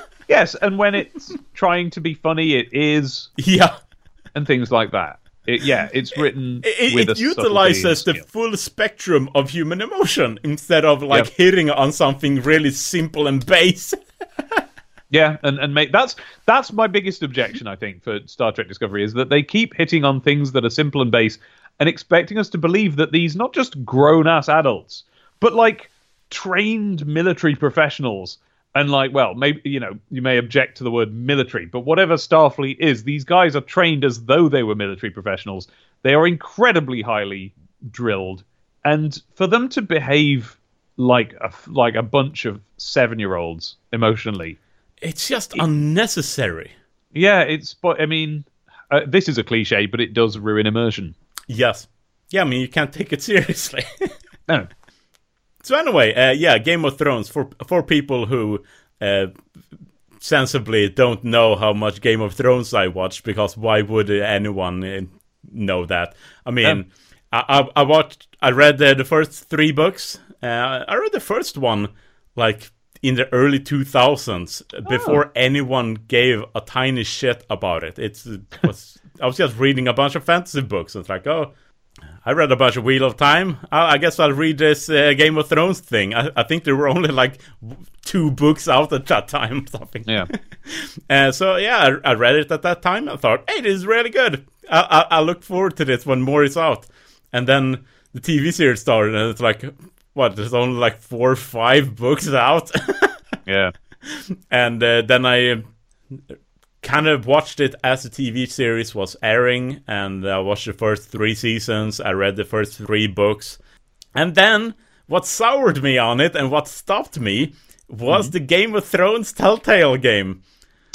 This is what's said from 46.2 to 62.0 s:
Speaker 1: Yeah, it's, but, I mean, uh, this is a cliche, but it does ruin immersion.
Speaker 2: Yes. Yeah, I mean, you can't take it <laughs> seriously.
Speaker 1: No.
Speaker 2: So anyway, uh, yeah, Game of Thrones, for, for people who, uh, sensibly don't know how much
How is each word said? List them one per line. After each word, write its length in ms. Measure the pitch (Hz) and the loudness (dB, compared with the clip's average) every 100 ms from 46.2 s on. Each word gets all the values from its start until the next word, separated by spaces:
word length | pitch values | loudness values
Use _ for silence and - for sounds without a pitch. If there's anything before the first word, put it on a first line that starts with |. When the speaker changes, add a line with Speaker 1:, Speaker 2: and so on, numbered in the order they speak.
| 135 - 107 82 - _ _ _ _ | -6 -4 -4 -6 -12 _ _ _ _
Speaker 1:
Yeah, 300 | 151 190 190 | 0 4 4
it's, 320 | 143 156 - | 2 -2 -8
but, 260 | - 175 156 | -6 -2 -2
I 40 | 156 | -2
mean, 400 | 160 156 151 - _ _ _ - | -2 -4 -8 -12 _ _ _ -2
uh, 120 | 143 139 | -2 2
this 220 | 185 - | 0 0
is 100 | 117 | -2
a 60 | |
cliche, 420 | 101 113 107 104 104 | -2 -2 0 0 0
but 140 | 113 | -2
it 140 | 120 | -2
does 240 | 110 113 104 | 0 0 0
ruin 280 | 104 107 107 | -2 0 0
immersion. 480 | 113 117 101 87 - _ - - | 0 -2 -4 -10 -14 _ -18 -10
Speaker 2:
Yes. 440 | 117 120 104 - _ _ _ _ | -2 0 -2 -10 _ _ _ _
Yeah, 120 | 190 | -2
I 20 | 156 | -2
mean, 160 | 127 | -2
you 80 | 127 | -4
can't 240 | 160 143 | -4 -4
take 180 | - - | -6 -8
it 100 | 143 | -8
<laughs> 60 | - | 0
seriously. 520 | 190 - - - - - - 381 - _ _ - | 0 0 -4 -8 -8 -10 -8 -8 -8 _ _ -4
Speaker 1:
No. 200 | 147 92 - _ _ _ _ _ _ _ _ | -2 -4 -16 _ _ _ _ _ _ _ _
Speaker 2:
So 160 | - 285 | -2 0
anyway, 360 | 320 175 110 | 2 2 4
uh, 180 | 120 131 | 4 2
yeah, 260 | 139 165 113 | 4 4 2
Game 280 | 143 170 147 | 2 0 -2
of 120 | - | -2
Thrones, 300 | 143 120 98 | -2 -2 -4
for, 220 | 151 139 - - | -8 -8 -10 -4
for 160 | 175 | -2
people 440 | 139 151 139 127 113 | 0 -2 -2 -4 -2
who, 360 | 127 107 104 - _ _ - | -4 -4 -6 -10 _ _ -6
uh, 260 | 101 98 95 - _ - _ - - _ _ _ | -2 0 -2 -8 _ -20 _ -20 -20 _ _ _
sensibly 680 | - 151 131 135 110 110 101 | -2 0 0 -4 -2 0 2
don't 340 | 110 123 113 | 2 2 0
know 320 | 117 117 113 98 | 0 4 4 4
how 180 | 107 | 0
much 280 | 104 107 101 | 0 -2 -2